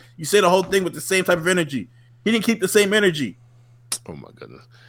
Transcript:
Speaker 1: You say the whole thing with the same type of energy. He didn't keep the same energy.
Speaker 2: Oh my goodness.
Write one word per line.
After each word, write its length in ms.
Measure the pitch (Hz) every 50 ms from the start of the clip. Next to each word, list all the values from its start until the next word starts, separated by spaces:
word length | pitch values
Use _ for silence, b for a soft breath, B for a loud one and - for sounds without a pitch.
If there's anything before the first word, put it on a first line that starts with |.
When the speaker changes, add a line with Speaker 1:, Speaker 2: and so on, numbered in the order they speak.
| b b b -
Speaker 1:
You 80 | 160
say 160 | 143 180 208
the 80 | 190 175
whole 140 | 175 190 185
thing 200 | 180 190 196 185
with 100 | 170 -
the 80 | 156
same 220 | - - 190 185 180
type 140 | 180 180 170
of 100 | 160 180
energy. 400 | 185 180 165 143 143 120 90 b b b b b b b _
He 60 | 208
didn't 120 | 226 226 -
keep 140 | - 226 226
the 80 | 190 180
same 260 | - 208 208 196 202
energy. 440 | 214 208 190 160 151 135 101 - - - _ _ - _ _ _ _ _ _ - - - -
Speaker 2:
Oh 60 | 82
my 140 | 71 58 - -
goodness. 300 | - - 55 62 - - b b b b